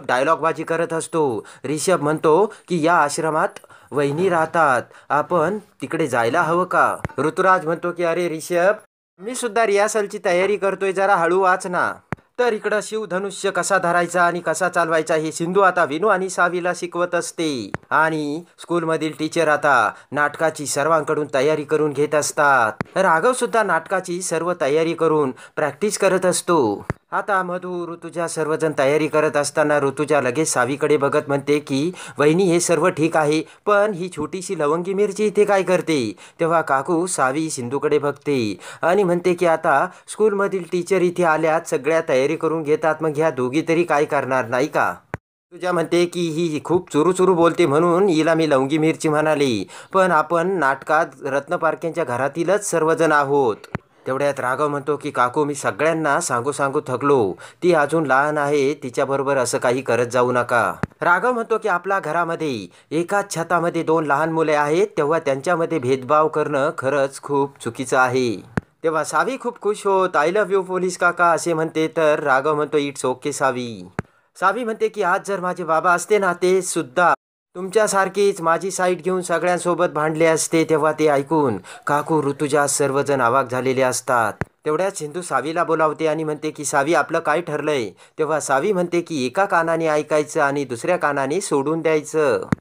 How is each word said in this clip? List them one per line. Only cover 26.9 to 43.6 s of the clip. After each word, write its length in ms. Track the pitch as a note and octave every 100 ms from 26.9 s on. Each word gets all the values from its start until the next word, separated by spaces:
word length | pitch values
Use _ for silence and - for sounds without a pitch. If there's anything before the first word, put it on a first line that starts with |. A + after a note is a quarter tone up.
| - _
आता 320 | F3+ G3+ G3
मधू, 480 | F3+ F3+ F3+ F3+ E3+
ऋतुजा 360 | E3+ E3 D#3+ E3
सर्वजण 440 | D#3+ D3+ D#3 D#3 D3
तयारी 300 | C3+ D3+ D3+
करत 300 | D3+ D3+ C#3+
असताना 420 | C#3+ - D3 D3
ऋतुजा 420 | C#3 C#3 D3 D3
लगेच 280 | B2+ B2 D#3
सावीकडे 480 | C#3 A#2+ C#3 D3+ D3
बघत 240 | C#3 C#3+ C3+
म्हणते 320 | C#3 C#3 D3
की, 320 | C#3+ C3+ D#3 F#3 - -
"वहिनी, 240 | D3 D#3+
हे 160 | G3 E3+
सर्व 300 | E3+ E3+ F3
ठीक 280 | F3+ D#3+ D#3+
आहे, 260 | D3+ D#3 D3 - -
पण 260 | G3+ G#3
ही 160 | F#3 F#3 E3
छोटीशी 420 | D3+ F#3 F#3 F#3
लवंगी 340 | D3 E3 F3
मिरची 340 | F#3+ G#3 F#3+ G#3+
इथे 180 | G3+ G3+
काय 180 | G3
करते?" 520 | F3+ F3+ D#3+ D#3 A2+ F#2+ - _
तेव्हा 220 | E3 E3
काकू 440 | D#3+ C3+ C#3 E3+ F3+
सावी 440 | - C3 C#3 D#3+
सिंधूकडे 480 | D3 A#2+ C#3 D3+ D3
बघते 640 | C#3+ C#3 - C#3 A2 F#2+ - -
आणि 220 | D#3 F#3+
म्हणते 300 | F#3+ F3 F3
की, 120 | F3 F3
"आता 420 | D#3+ E3+ C#3+ F3+ - -
स्कूलमधील 560 | - G#3+ G3+ G3 F#3 E3+
टीचर 300 | F3+ F3 F#3+
इथे 220 | F3 F3
आल्यात, 380 | F3 D#3 D#3+ D#3+
सगळ्या 400 | D#3+ D#3 C3+ D#3+ E3
तयारी 260 | C3 C#3 D#3+
करून 280 | D#3+ D#3+
घेतात, 320 | D3 D3+ D#3+ D3+
मग 100 | D#3+ D3
ह्या 140 | D#3+
दोघी 340 | C3 B2+ C#3